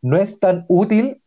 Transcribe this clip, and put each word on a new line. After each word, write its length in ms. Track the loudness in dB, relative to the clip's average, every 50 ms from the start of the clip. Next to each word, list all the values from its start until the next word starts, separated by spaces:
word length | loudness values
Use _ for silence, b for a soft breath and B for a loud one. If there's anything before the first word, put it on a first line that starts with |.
| -4
no 140 | -2 0
es 220 | 0 0 -2 -4 -2
tan 240 | -2 0 0 -2 -2 0
útil 540 | 2 2 2 2 2 0 0 0 -4 -10 _